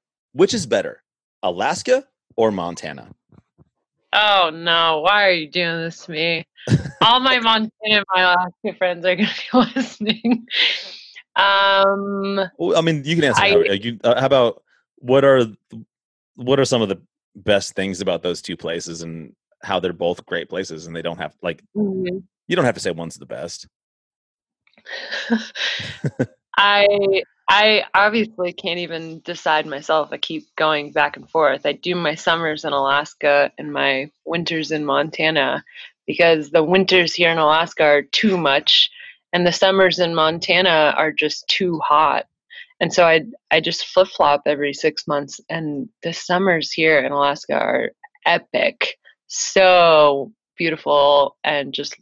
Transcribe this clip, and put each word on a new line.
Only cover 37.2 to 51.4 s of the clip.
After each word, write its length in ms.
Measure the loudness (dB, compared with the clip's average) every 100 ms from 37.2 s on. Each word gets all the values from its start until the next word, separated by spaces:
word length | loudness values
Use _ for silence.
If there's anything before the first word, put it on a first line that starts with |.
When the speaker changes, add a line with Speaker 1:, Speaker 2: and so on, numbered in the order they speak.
| 0
Speaker 2:
in 80 | 2
Alaska 460 | 2 2 0 0
are 180 | 4 4
too 340 | 2 0 0 2
much 540 | 2 0 2 0 0 -4 -20 -20 _
and 140 | 0 0
the 60 |
summers 460 | 2 2 4 4 2
in 160 | 0
Montana 800 | 0 0 0 0 2 4 4 2 2
are 160 | -2
just 340 | -2 -4 -4 -6
too 300 | -4 -2 -2
hot. 460 | 2 2 4 0 -4 _ _ -20 -20 -6
And 120 | -2
so 120 | 4
I, 180 | 4 4 0 -10 _
I 100 | -2
just 260 | -2 -6 -2
flip-flop 560 | 2 2 2 2 2 0
every 260 | -2 -2
six 360 | -2 -2 -2 -4
months, 320 | -4 -6 -12 -10
and 380 | -8 -6 -8 -10 _
the 80 | -10
summers 580 | -8 -2 0 2 0 -2
here 280 | 0 2 2
in 100 | 2
Alaska 440 | 0 0 -2 -4
are 360 | -2 0 -2 -2 -8 -20 _
epic. 720 | -2 -2 -2 -2 -2 -2 -8 -10 _ _ _
So 1080 | -10 -2 2 6 6 8 6 6 4 -4 -14 _ -8
beautiful 800 | -6 -4 0 2 4 4 2 -2